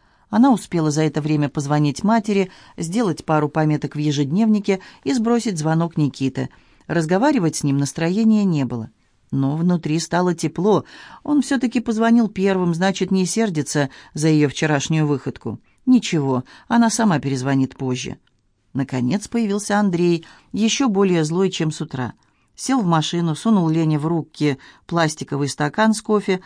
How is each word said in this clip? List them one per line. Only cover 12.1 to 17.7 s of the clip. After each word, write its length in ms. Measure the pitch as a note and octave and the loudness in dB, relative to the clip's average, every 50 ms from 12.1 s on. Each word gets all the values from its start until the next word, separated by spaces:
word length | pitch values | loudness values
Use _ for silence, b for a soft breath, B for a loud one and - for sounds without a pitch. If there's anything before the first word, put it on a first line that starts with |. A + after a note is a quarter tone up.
| A#3 A#3+ A3+ | 4 4 4
первым, 480 | G3+ G#3+ F#3 F#3+ G3 F#3+ F#3 F3+ F3 E3 | 2 0 0 0 2 2 2 0 0 0
значит, 380 | E3 F#3 G3 F#3 - F#3 F3+ | 0 0 0 0 0 -2 0
не 140 | F#3+ F#3+ F#3 | 0 0 0
сердится 640 | F3 - A3 A3+ G#3+ E3 D3+ C#3 - - D3+ C#3+ C3+ B B B B | 0 0 -2 -2 0 -2 -2 -4 -2 0 0 -2 -2 B B B B
за 140 | - D3+ D3+ | -6 0 2
её 220 | D#3+ D#3 D3+ D3 C#3 | 4 4 4 4 2
вчерашнюю 580 | C3+ - D#3+ D#3 D3+ C#3 - - D#3+ D#3 D#3 | 0 0 -2 0 0 0 0 0 0 0 2
выходку. 540 | D3 D3 B2+ - B2+ A#2+ - - A#2 A2 B2 _ _ _ _ _ | 0 0 -2 -4 -6 -10 -8 -8 -10 -10 -10 _ _ _ _ _
Ничего, 560 | B3+ B3+ A3+ - - F3+ D#3 C#3 C3+ C3 B2+ B B B B B | 4 4 4 4 2 0 0 0 0 0 -2 B B B B B
она 240 | - A#3 A#3 A#3 A3+ | 0 2 2 4 2
сама 300 | - - A3+ G#3+ E3 C#3+ | 2 2 2 2 2 2
перезвонит 560 | C3+ C#3 C#3 B2+ B2+ C3+ C#3 C3+ C3+ C3 | 0 -2 -4 -2 -2 0 0 0 0 -2